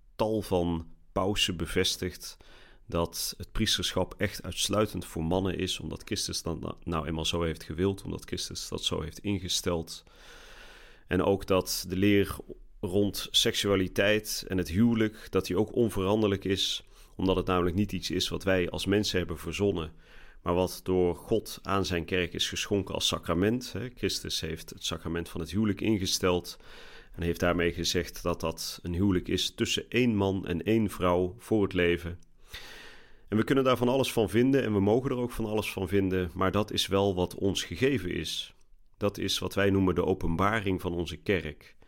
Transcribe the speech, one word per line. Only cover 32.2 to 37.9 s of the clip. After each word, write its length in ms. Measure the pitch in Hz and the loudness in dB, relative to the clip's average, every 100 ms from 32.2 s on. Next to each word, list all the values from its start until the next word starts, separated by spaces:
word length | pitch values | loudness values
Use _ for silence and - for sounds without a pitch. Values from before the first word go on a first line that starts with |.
| - - - - - - - - - - - | -14 -20 -20 -18 -16 -16 -18 -20 -20 -20 -2
En 80 | 107 | 0
we 80 | |
kunnen 200 | 113 135 | 4 4
daar 120 | 131 120 | 4 4
van 120 | 123 | 2
alles 240 | 135 123 | 2 2
van 180 | - 101 | 2 2
vinden 320 | 110 131 135 | 4 4 4
en 100 | 110 | 2
we 80 | 104 | 2
mogen 300 | 98 117 131 | 4 4 2
er 60 | 123 | -2
ook 140 | 120 | -4
van 140 | - | -4
alles 280 | 110 107 101 | -2 -2 -2
van 160 | - 92 | -4 0
vinden, 420 | 101 95 92 90 | 2 2 2 -2
maar 160 | 95 95 | 0 2
dat 200 | 98 104 | 2 0
is 140 | - - | -2 0
wel 280 | 98 101 | 2 4
wat 200 | 90 87 | 2 0
ons 300 | - 98 82 | 0 -2 0
gegeven 460 | - 87 131 | -4 -2 0